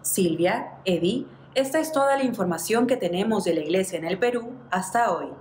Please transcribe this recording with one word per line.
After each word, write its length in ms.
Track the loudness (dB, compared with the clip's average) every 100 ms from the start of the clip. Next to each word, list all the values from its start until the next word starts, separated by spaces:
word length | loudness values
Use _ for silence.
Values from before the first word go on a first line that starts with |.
Silvia, 760 | -2 0 2 2 2 2 -4 -8 -2
Eddie, 400 | 0 2 0 -6 -16 -6
esta 240 | -2 0 0
es 140 | 0
toda 240 | 2 2 4
la 80 |
información 640 | 0 0 -2 -2 0 2 2
que 100 | 2
tenemos 480 | 0 0 0 0
de 80 | 2
la 80 | 0
Iglesia 380 | 2 0 0 -4
en 80 | -4
el 120 | 0
Perú 360 | 0 0 -6 -14 -6
hasta 420 | -4 -2 0 2
hoy. 160 | 0 -4 -12